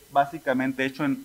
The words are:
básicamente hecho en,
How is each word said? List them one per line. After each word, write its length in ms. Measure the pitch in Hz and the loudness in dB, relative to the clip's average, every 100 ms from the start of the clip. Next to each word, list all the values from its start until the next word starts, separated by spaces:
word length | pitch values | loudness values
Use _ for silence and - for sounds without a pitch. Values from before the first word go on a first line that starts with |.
| - | -2
básicamente 720 | 143 143 165 139 127 131 131 | 0 2 0 -2 0 0 0
hecho 220 | 135 135 147 | -2 0 -2
en, 180 | 131 | -2